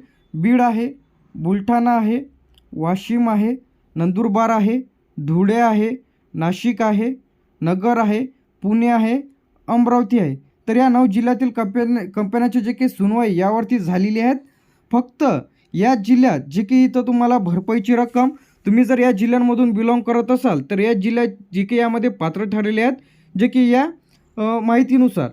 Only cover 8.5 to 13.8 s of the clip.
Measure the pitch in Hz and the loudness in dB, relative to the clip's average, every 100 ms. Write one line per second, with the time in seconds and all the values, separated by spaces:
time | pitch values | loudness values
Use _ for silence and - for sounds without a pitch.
8.5 | _ 190 220 233 233 220 254 285 _ _ | _ -2 0 2 2 0 -2 -6 _ _
9.5 | _ - 233 240 247 247 247 165 135 _ | _ -4 0 2 2 2 0 0 -4 _
10.5 | _ - 226 262 247 254 196 240 247 254 | _ -2 2 2 4 2 2 0 0 -2
11.5 | 233 214 220 233 240 180 - 202 240 240 | -4 -4 -2 -2 -2 -4 -6 -4 -2 0
12.5 | 247 214 254 254 247 196 220 233 175 190 | -2 -4 -2 -2 0 -2 0 0 0 0
13.5 | 220 226 247 | -2 -2 -2